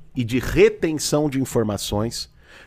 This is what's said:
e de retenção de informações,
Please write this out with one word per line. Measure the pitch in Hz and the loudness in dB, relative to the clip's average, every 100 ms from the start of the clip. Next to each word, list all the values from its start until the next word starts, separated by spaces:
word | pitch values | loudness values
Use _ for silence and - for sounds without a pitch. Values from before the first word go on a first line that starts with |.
| - 135 | -8 -4
e | |
de | 110 123 | -2 -2
retenção | - 135 220 214 170 151 - 151 151 | 0 4 4 4 -2 -2 0 0 0
de | 131 | 0
informações, | 127 123 107 98 - 104 113 - - - - - | -2 0 0 -2 -4 -2 -2 -6 -12 -16 -20 -20